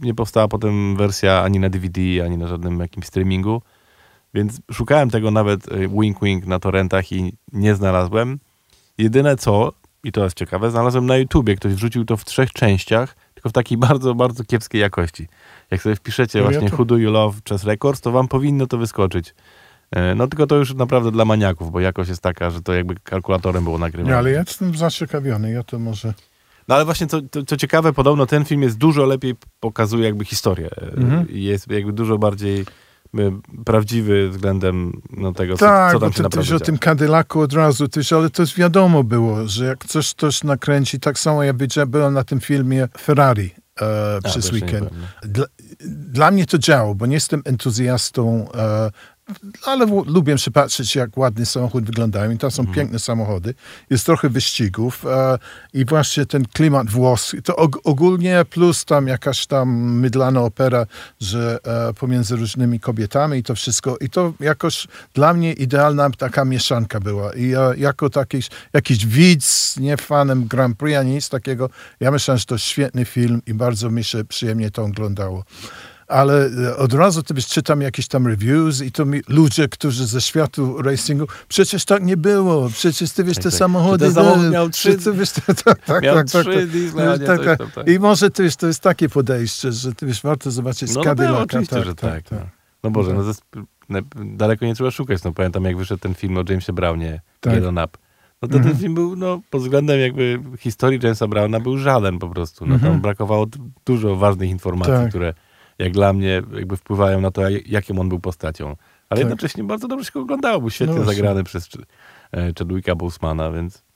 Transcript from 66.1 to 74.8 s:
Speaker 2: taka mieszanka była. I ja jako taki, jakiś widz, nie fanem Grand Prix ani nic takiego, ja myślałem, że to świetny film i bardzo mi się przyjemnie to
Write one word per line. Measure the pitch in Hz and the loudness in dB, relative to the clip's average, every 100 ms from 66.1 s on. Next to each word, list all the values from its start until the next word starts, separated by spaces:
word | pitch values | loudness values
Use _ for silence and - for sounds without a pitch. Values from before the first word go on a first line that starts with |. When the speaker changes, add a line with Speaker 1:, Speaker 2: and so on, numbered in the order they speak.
Speaker 2:
taka | - 127 139 | 0 -2 0
mieszanka | 131 127 - 123 110 110 | 0 0 0 0 -2 -4
była. | 98 101 101 | -4 -4 -6
I | 123 127 | -4 -2
ja | 131 131 127 | 2 2 2
jako | 139 131 143 | -2 0 0
taki, | 143 131 135 - - - | 0 -2 -4 -6 -12 0
jakiś | 147 - 117 110 | 0 2 0 2
widz, | 123 180 160 - - - 131 | 6 6 6 2 0 -2 -4
nie | 139 147 | -4 -4
fanem | - 147 139 131 113 | 0 2 2 2 0
Grand | 120 127 110 | 0 0 0
Prix | 151 143 | -2 0
ani | 131 | 0
nic | 139 - | -2 -4
takiego, | 131 135 123 131 - - - | -6 -6 -4 -6 -8 -20 -2
ja | 123 | 0
myślałem, | 147 - 127 | 0 2 0
że | |
to | - 120 | 0 -4
świetny | - - 135 123 | -4 -2 -2 -2
film | 120 123 120 117 - | -2 0 0 0 -2
i | |
bardzo | 110 123 107 117 | -2 -2 -2 -2
mi | 117 | -4
się | 107 113 | -4 -6
przyjemnie | 110 - 117 110 107 | -6 -6 -4 -2 -2
to | 117 | -4